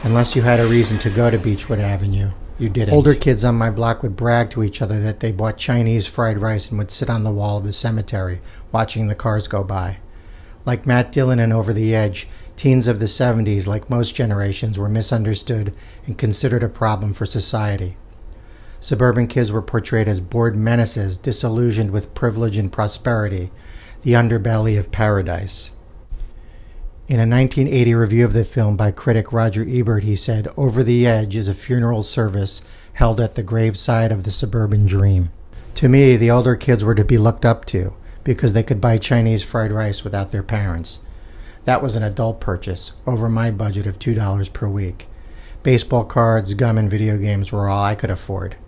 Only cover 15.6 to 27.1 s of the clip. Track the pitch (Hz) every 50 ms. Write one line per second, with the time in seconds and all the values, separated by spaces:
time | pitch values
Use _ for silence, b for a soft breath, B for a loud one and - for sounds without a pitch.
15.6 | 107 101 B B B B B B B - 104 - - 110 104 - - 127 113 117
16.6 | 110 110 - - 113 110 107 101 107 104 98 - 113 - - 113 98 - - 110
17.6 | 107 104 101 92 92 92 92 - - - - - - B B B B B B B
18.6 | B B B B - - 151 104 127 123 113 120 120 117 - 131 120 104 104 110
19.6 | - - - 113 - - - 110 110 107 104 92 90 90 - 117 117 113 101 107
20.6 | 107 113 117 120 113 110 - 110 101 95 92 92 - 135 113 - - 120 110 117
21.6 | 120 120 107 110 110 101 95 104 - - - - 127 120 104 110 117 113 98 110
22.6 | 101 92 - - 107 101 - - - 127 117 110 107 104 95 92 90 - B B
23.6 | B B B B B B B B - 123 120 120 117 113 117 110 95 117 113 110
24.6 | 110 113 107 101 95 - - - 110 107 104 98 90 85 85 - 101 95 - -
25.6 | - - - - - - - - - - - - b b b b b b b b
26.6 | b b b b b b - - - -